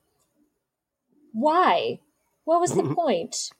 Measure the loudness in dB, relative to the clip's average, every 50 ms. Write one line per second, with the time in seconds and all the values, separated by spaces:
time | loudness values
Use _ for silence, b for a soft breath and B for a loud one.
0 | _ _ _ _ _ _ _ _ _ _ _ _ _ _ _ _ _ _ _ _
1 | _ _ _ _ _ _ -6 -2 0 2 4 4 4 4 2 0 0 -4 -6 -8
2 | _ _ _ _ _ _ _ _ _ -2 0 0 0 0 0 0 -2 -2 -2 -2
3 | 0 0 0 -2 -4 -6 -10 -10 -12 -12 -14 _